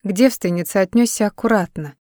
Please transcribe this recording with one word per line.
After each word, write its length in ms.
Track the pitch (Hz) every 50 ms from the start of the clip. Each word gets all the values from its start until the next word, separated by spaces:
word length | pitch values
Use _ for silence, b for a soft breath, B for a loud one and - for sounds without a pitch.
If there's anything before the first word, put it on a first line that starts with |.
| -
К 80 | 202
девственнице 640 | 190 190 254 262 - - - 180 175 175 170 - -
отнёсся 480 | 196 190 185 - 233 233 - - - 214
аккуратно 720 | 208 _ - - 226 226 202 170 - _ - 151 147 139 _